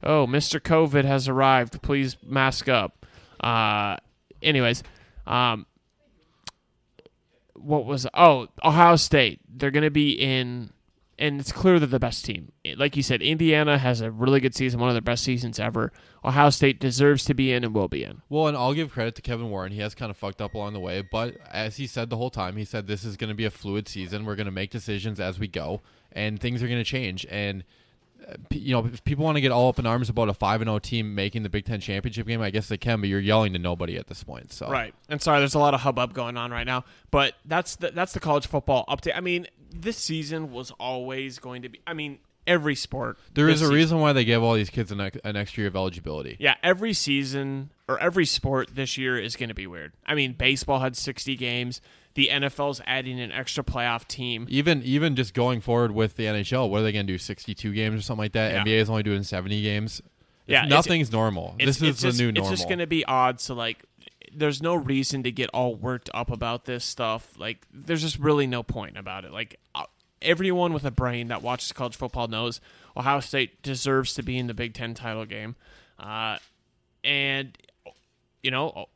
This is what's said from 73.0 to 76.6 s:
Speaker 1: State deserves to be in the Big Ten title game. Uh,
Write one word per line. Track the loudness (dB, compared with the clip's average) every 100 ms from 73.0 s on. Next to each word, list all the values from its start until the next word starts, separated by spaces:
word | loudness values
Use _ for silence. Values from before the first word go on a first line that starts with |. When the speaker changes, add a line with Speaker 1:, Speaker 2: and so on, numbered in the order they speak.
| 0 0
Speaker 1:
State | 0 -2 -2 _
deserves | -8 -4 0 2 0
to | -4
be | -4 -4
in | -4
the |
Big | -6 -8
Ten | -6 -10
title | -8 -8 -8
game. | -8 -10 -12 -14 _ -20 _ _
Uh, | -12 -6 -4 -6 -10 _